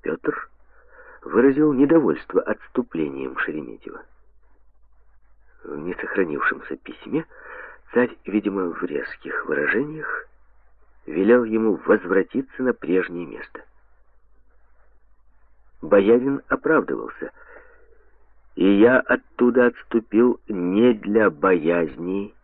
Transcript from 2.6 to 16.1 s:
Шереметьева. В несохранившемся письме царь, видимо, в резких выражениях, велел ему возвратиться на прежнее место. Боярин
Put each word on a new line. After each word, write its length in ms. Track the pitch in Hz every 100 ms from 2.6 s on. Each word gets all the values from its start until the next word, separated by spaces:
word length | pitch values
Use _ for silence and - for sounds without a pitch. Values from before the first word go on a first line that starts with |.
| - - - 82 76 67 65 67
Шереметьева. 640 | - 78 65 55 - - - _ _ _ _ - - _ _ _ - - _ - - -
В 140 | - 71
несохранившемся 1000 | 82 87 - - 90 73 - - - -
письме 480 | - - - 135 160 - - - - - -
царь, 240 | 117 123 - -
видимо, 480 | 104 101 98 90
в 80 | 78
резких 640 | 87 71 - - - - -
выражениях, 800 | 71 73 107 147 156 147 - - _ _ - _ _ - - -
велел 380 | 76 98 123
ему 320 | 117 110 110 95 -
возвратиться 800 | 104 90 95 95 123 135 -
на 100 | 127
прежнее 540 | - - 92 87 87 80
место. 340 | - - - - _ _ _ - - _ - - _ _ _ - - _ _ _ _ _ _ - -
Боярин 580 | 80 101 98